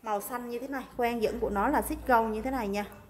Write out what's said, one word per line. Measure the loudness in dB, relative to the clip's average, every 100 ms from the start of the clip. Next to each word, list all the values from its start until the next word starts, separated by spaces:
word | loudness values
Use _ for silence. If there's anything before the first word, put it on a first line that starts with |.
Màu | -2 -4
xanh | -2 -8 -6
như | -6
thế | -4
này, | -6 -6 0
khoen | 0 2
dẫn | 0 0
của | 0
nó | 2 4
là | 2
xích | 0 -4 4
gâu | 4 4
như | -2
thế | -2
này | -2 -2
nha. | -2 -4 -12